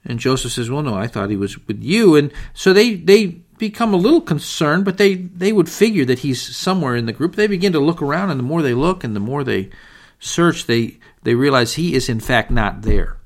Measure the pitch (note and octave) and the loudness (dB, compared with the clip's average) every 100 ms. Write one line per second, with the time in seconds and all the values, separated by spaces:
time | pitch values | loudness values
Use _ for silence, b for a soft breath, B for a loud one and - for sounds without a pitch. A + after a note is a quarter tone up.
0 | - A#2+ B2+ C3 B2 B2 A#2 C3+ D3 G2+ | -8 -4 -2 -2 -4 -6 -6 -4 -4 -4
1 | A2+ A2 G2 G2+ G2 - - G#2+ A2 G#3 | -4 -4 -4 -2 -4 -6 -10 -8 -2 4
2 | G#3 D3+ D3 B B - F#3+ F#3+ A#3+ F#3+ | 6 6 2 B B -2 4 4 4 0
3 | D#3+ G3+ G3 E3 _ _ A3 G#3+ A#3 F#3+ | 4 4 4 -6 _ _ -8 -2 0 2
4 | G#3 E4 E4 D3+ - - D3+ E3 G3 F#3 | 4 2 2 -6 -4 -2 2 2 0 2
5 | G3+ F#3 F3+ F3 F#3+ G#3+ D#3+ - A3 G3+ | 2 2 -8 -4 0 2 0 2 2 2
6 | B2+ B2 C#3+ B2 - - F#3+ F#3 C3+ A#2+ | 0 0 -2 -4 -6 -6 -2 -2 0 -2
7 | A2+ A2 D#3+ F#3+ G#3 F#3+ G3 D#3+ D3 E3 | -4 -4 -4 0 0 2 0 2 0 0
8 | C#3+ D#3 G3 C#3 B2 E3 C#3 A#2+ D#3+ F#3 | -4 -2 -2 -4 -2 0 0 0 0 -2
9 | A#2+ G#2 G#2+ C#3 C3 G2 G2 B B B | -6 -6 -4 -4 -4 -4 -6 B B B
10 | B B - - E3+ E3 - A#2 A2+ - | B B -8 0 0 0 -2 -2 -2 -10
11 | b b A#2 A#2+ C#3+ C3 A#2 - E3+ C3+ | b b 0 2 4 2 0 -2 -2 -2
12 | B2 A2+ - B2 - A2+ G#2 - A2 - | -2 -4 0 -2 0 0 0 -2 2 2
13 | - - | 2 -6